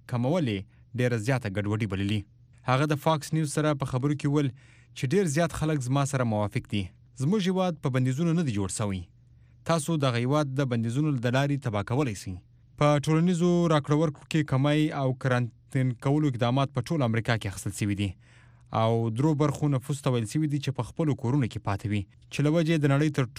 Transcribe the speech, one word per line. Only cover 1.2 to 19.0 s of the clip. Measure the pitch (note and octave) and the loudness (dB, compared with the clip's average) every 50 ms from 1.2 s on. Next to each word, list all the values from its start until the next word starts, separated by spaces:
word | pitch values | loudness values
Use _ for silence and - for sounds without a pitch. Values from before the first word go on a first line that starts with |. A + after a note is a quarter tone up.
| G2+ | 0
زیاته | A#2+ C3+ B2 - G#2 F#2 | 0 -2 0 -2 -4 -4
ګډوډي | G#2 G2+ G#2 G#2+ G#2+ A2 F#2+ G2 | -2 -2 -2 -2 -2 -2 -2 -2
بللي. | F#2+ G2+ G2+ G#2+ G#2 - - - - - - - - - - | -2 -2 0 -2 -2 -4 -8 -14 -20 -20 -20 -20 -8 -2 0
هغه | B2+ C3 D#3 D3+ | 0 2 2 0
د | D3+ C3+ - | 0 0 0
فاکس | D#3+ D#3 C#3+ - - D#3+ | 0 0 0 -2 -2 -2
نیوز | D#3+ D#3+ C#3 - | -2 -2 -2 -2
سره | D#3 D3+ D3+ D3 C#3 | 0 0 0 0 -2
په | C3+ B2+ | -4 -4
خبرو | C3 B2 C3 D3 D3+ D3 | -2 -2 -2 -2 -2 -2
کې | - C#3+ | -2 0
وویل | C#3+ D3+ C#3+ C3 - - - - - - - - - | 2 2 0 0 -2 -8 -14 -20 -20 -20 -20 -20 -10
چې | - - B2+ D#3+ | -6 -4 0 2
ډېر | G3+ G3 D#3 C3+ | 2 2 2 0
زیات | E3 E3+ D#3 - - | 0 0 0 -2 -2
خلک | D#3 D#3 D#3 C#3+ B2 | -2 -2 -2 -2 -2
زما | B2 C3+ C#3+ C#3 C3+ | 0 0 0 0 0
سره | C#3 B2+ B2 A#2 | 0 0 0 0
موافق | A2 G#2 G#2 G2 - B2+ - - G#2+ | 0 0 0 -2 -4 -6 -6 -4 -4
دي. | G2+ G2 - - - - - - - C3 | -4 -4 -4 -10 -18 -20 -16 -8 -4 0
زموږ | D#3 G#3+ A3 E3+ F#3+ | 0 2 2 2 0
هیواد | F#3 F#3 F#3 F3+ D#3+ - - | 0 0 0 0 -2 -2 -2
په | C#3+ B2+ | -2 0
بندیزونو | C3 B2+ C3 C3 C#3+ F3 E3+ D#3+ | 0 0 0 0 0 0 2 2
نه | F3 E3 | 2 0
دی | C3 G2+ | 0 0
جوړ | G#2 G2 F#2 - | -2 -2 -2 -2
شوی. | - A2 G2+ F#2+ F2+ F2 - - - - - - - - - - - - - | -4 -4 -4 -4 -6 -8 -12 -18 -20 -20 -20 -20 -20 -20 -20 -20 -6 -2 0
تاسو | E3 E3 - - E3 D3+ C#3 | 0 0 0 0 0 0 2
دغه | C3 A#2+ A#2 A#2+ | 0 0 0 0
هیواد | B2+ D3 D3+ D3 C3+ C3 C#3 | 2 2 2 0 0 -2 -2
د | C#3 B2 B2 | -2 0 0
بندیزونو | A#2 A2+ A2+ A#2 C#3+ D#3 D3+ C#3+ A#2+ A#2 | 0 0 0 0 0 0 0 0 0 0
د | B2 A#2+ | 0 2
لارې | C3+ C#3+ C#3+ C#3+ C3+ - | 2 2 0 0 -2 -2
تباه | B2 G#2 G#2 G2 - | -2 -2 -2 -2 0
کولی | A#2 C#3 D3+ A#2+ G2 - - | 0 0 0 -2 -4 -6 -8
سئ. | G2 F2+ F2 - - - - - - - - | -10 -10 -12 -14 -18 -20 -20 -20 -10 -2 2
په | D3 D3 D3 C#3+ C#3 | 2 4 4 4 2
ټولنیزو | D#3 D#3 D#3+ E3+ F#3 F3+ D#3+ F3 F3 F3 F3 E3+ E3+ D#3+ | 2 2 4 4 4 2 4 4 4 4 4 4 4 4
راکړه | D3 C#3 - D3+ D3+ | 2 2 2 2 2
ورکړو | E3 D#3+ D3 - - - | 2 0 -2 -4 -6 -2
کې | - D#3+ D3+ - C#3+ | 0 0 0 2 2
کمی | C3 C#3 D3 D3 D#3 D#3 D#3+ - D3 C3+ | 2 2 4 4 2 2 0 0 -2 -2
او | C3 B2+ C3 - | -2 -2 -2 0
کرانتین | C3 B2 B2 B2 A2+ - - - - - C3+ B2+ B2+ A#2 - - C#3 | 0 0 0 0 -2 -6 -12 -10 -4 -2 0 0 0 -2 -2 0 0
کولو | C#3+ D#3 D#3 C#3+ | 2 2 2 2
اقدامات | A#2+ G#2+ B2 A#2+ B2+ C#3 C#3 C3 - | 0 2 2 2 2 2 0 0 -2
په | B2+ - | -4 -4
ټول | - E3+ D3+ B2+ A2+ | -2 0 0 0 0
امریکا | A2 A2+ G#2+ - A#2 | 0 0 0 0 0
کې | G#2 - G2 | 0 -2 -6
اخیستل | F#2 - - G#2 F#2+ - A2 | -8 -8 -8 -8 -6 -4 -2
شوي | G2+ G2+ F#2+ | -2 0 0
دي | G2+ F#2+ - - - - - - - - - - - - - A2 A2+ | -2 -4 -4 -8 -18 -20 -20 -20 -20 -20 -20 -20 -10 -4 -2 0 2
او | A2+ A2+ A2+ | 2 2 0